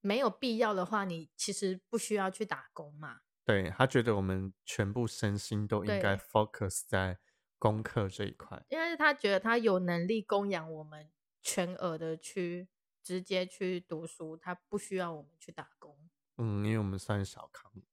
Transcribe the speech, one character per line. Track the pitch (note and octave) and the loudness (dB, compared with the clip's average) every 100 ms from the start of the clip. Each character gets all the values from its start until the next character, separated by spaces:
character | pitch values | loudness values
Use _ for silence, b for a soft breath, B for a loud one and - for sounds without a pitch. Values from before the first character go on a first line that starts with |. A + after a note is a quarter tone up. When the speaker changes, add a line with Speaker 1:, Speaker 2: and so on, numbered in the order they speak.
| G3+ | 2
Speaker 1:
没 | A3 | 2
有 | B3+ | 2
必 | - B3+ A3+ | 2 -2 2
要 | A#3 | 2
的 | G3 F3+ | 2 0
话， | G#3+ G3 | 0 0
你 | E3 D#3+ - | -4 -8 -6
其 | - | -4
实 | G3 G3 F#3 _ | 0 -2 -2 _
不 | A#3 | -4
需 | - G#3+ | 0 0
要 | F#3+ | 0
去 | F#3 G#3 | -2 -4
打 | C#3 - | -4 -8
工 | - D3+ D3 | -16 -16 -14
嘛。 | D3+ - _ _ - | -14 -16 _ _ 2
Speaker 2:
对， | G2+ F2+ G#2 | 2 2 2
他 | C3+ | 4
觉 | C3 | 4
得 | A#2 G2+ | 4 2
我 | |
们 | F#2+ F#2+ F#2+ - - | 2 0 -4 -10 -10
全 | - G2+ | -2 -2
部 | A2 A#2 | 0 -2
身 | - G#2+ G2+ | 0 0 0
心 | - G#2 G#2 | -2 -2 0
都 | G#2 G#2+ | 0 0
应 | G3+ | 2
该 | G2 G2 | 2 2
Speaker 1:
对。 | - | 2
Speaker 2:
focus | A2 G#2+ - G2+ - - | 2 2 0 -2 -2 0
在 | G2 F#2+ F#2 _ _ _ _ | 2 2 -2 _ _ _ _
功 | A2+ G#2+ | 2 2
课 | A2 - G2 | -2 -2 -2
这 | - G2+ | -2 -6
一 | |
块。 | - - - - | -6 -16 -16 -8
Speaker 1:
因 | D#4 | -4
为 | E4 E4 | -2 2
他 | D4+ | 2
觉 | C#4+ G#3 | 4 4
得 | G3 | 4
他 | A3 A#3 | 4 4
有 | A3+ F#3 | 4 4
能 | F3+ E3+ F3 | 2 0 2
力 | A3 | 0
供 | G3 G3+ G3+ | 2 0 2
养 | F3+ D#3+ | -2 -4
我 | D#3 | -12
们 | D3+ D3+ D3+ _ _ _ | -14 -18 -20 _ _ _
全 | - - F3 F3+ | -4 -2 -2 -2
额 | F3+ D#3+ | -2 -2
的 | D#3+ D#3+ | -4 -6
去， | - - F3 F3 F#3 _ _ _ | -6 -4 -4 -4 -10 _ _ _
直 | - F3+ | -6 -6
接 | F3+ F#3 F3+ | 0 0 -2
去 | - F#3 F3+ | -4 -2 -2
读 | F3+ D#3+ E3 | -4 -8 -8
书， | - D#3+ D#3+ | -10 -12 -10
他 | F3+ | -10
不 | F3+ _ G#3 | -10 _ -6
需 | - F#3+ | -4 -2
要 | F3 | -2
我 | D#3+ | -6
们 | D3 _ | -12 _
去 | - | -16
打 | E3 - _ | -14 -14 _
工。 | D#3 D3 D#3+ _ _ - | -20 -20 -20 _ _ -4
Speaker 2:
嗯， | A2+ G2+ G#2 | -2 0 2
因 | |
为 | A2 | 2
我 | |
们 | G2+ F#2+ | 0 -2
算 | - G2+ | -2 -2
小 | G2 - - | -2 -6 -18
康。 | - - - - | -20 -20 -20 -20